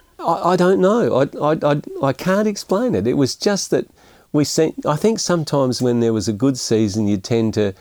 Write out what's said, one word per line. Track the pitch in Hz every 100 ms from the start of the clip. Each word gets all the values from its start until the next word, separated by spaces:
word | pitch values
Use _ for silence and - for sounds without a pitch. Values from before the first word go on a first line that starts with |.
| _ -
I, | 311 139 170
I | 180
don't | 180 190
know. | 185 233 139 120
I, | 139 - 147
I, | 156 147
I, | 147 - 381 139
I |
can't | 135 180 196 214
explain | 208 - 190 247 120
it. | 107
It |
was | 143 135 -
just | 202 196 -
that | 151 - _ - - _
we | 147
sent, | 143 - 160 - 139
I | 147
think | 214 220
sometimes | - 175 147 143 131 120
when | 127 120
there | 117
was | 110 101
a |
good | 104 139 127
season, | - 110 110 101 104
you'd | 101
tend | - 117 110
to | 104 101 95